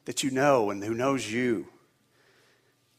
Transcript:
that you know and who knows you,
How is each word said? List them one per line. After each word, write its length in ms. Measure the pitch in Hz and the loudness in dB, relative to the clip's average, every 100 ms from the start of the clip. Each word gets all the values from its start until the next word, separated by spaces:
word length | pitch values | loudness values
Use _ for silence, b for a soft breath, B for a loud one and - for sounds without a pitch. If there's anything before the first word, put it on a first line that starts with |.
that 180 | - - | -10 -4
you 80 | 139 | -2
know 380 | 131 143 131 101 | 2 4 4 2
and 160 | 101 | -2
who 80 | 104 | -4
knows 380 | 117 135 135 107 | -2 0 -2 -2
you, 360 | 113 123 104 - - _ _ _ b b b b b b b _ | -2 0 -2 -6 -16 _ _ _ b b b b b b b _